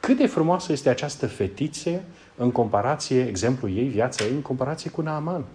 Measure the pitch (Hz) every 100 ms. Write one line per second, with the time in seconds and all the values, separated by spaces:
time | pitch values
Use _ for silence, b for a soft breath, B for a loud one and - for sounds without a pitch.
0 | - 262 277 - 160 180 - 147 - 123
1 | 147 - 107 - 95 - 147 - - 175
2 | - B B - 123 120 107 101 113 147
3 | - 127 127 95 110 131 107 92 135 104
4 | 123 - 107 139 139 131 131 160 160 -
5 | 160 156 156 180 120